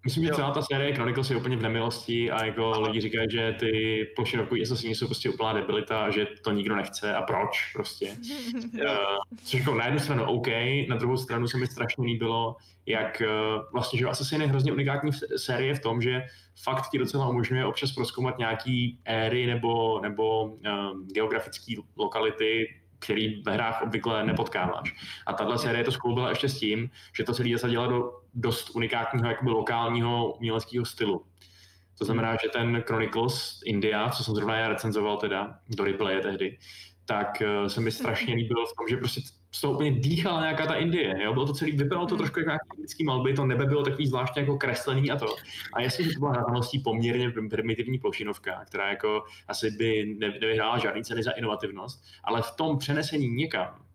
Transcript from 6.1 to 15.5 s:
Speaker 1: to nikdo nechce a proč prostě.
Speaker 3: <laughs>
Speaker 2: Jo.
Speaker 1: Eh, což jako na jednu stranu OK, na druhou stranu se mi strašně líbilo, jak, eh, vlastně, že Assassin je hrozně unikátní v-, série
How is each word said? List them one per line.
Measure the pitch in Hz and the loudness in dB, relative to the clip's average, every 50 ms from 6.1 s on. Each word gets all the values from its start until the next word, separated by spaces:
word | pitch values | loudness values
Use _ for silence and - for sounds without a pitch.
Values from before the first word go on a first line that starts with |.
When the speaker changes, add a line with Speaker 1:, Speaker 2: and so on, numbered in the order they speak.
| 98 104 104 104 - - - | 2 0 0 -2 -4 -4 -2
Speaker 1:
to | 110 | 0
nikdo | 104 104 101 107 107 | 0 0 2 0 0
nechce | 101 95 - - - - 208 101 | 0 0 -4 -6 -4 -2 0 0
a | 98 | 0
proč | - - 104 92 107 - - - - - - | 0 0 0 0 0 0 0 -2 -4 -4 -4
prostě. | - 101 - - - - - 214 226 240 233 285 294 247 | -6 -6 -6 -6 -6 -6 -6 -6 -10 -10 -8 -8 -6 -6
Speaker 3:
<laughs> | 233 240 247 226 233 226 | -6 -6 -6 -8 -6 -4
Speaker 2:
Jo. | 220 143 285 | -2 -2 0
Speaker 1:
Eh, | 214 - - - 202 202 196 _ 240 - - | 0 2 2 0 0 -2 -4 _ -12 -14 -6
což | - - 127 | -2 0 0
jako | 135 147 131 | 2 2 2
na | 113 117 | 2 2
jednu | 127 135 151 | 2 0 0
stranu | 139 151 143 120 113 | 0 0 0 0 2
OK, | - 123 120 120 127 113 117 120 127 135 143 139 135 | 2 0 0 0 0 0 0 0 2 0 0 0 0
na | 123 | 0
druhou | 110 117 120 131 | 0 2 2 0
stranu | 131 131 - 120 117 120 | 0 0 -2 -2 0 0
se | 117 120 | 0 0
mi | 127 127 | 0 -2
strašně | 127 - - 120 117 - - 123 | -2 -2 -4 -4 -4 -2 -2 0
líbilo, | 120 117 113 117 113 113 117 117 113 117 - - - - _ _ | 0 0 0 0 2 2 2 0 0 -2 -6 -16 -20 -20 _ _
jak, | - 110 110 110 107 - - | -2 0 0 0 -2 -2 0
eh, | 113 110 107 107 107 110 110 107 - - - | 0 2 2 2 2 2 0 -2 -4 -4 -2
vlastně, | 123 120 - - 120 | -2 -2 0 0 0
že | 127 | 0
Assassin | 123 - - 139 - 156 151 | 0 0 -2 -2 -2 0 2
je | 156 | 2
hrozně | 143 135 135 135 135 - | 4 4 4 4 2 2
unikátní | 139 139 135 139 143 143 151 | 2 2 2 0 0 0 0
v-, | 139 - 147 - - | -2 -2 -4 -4 -4
série | 131 - - | -4 -2 0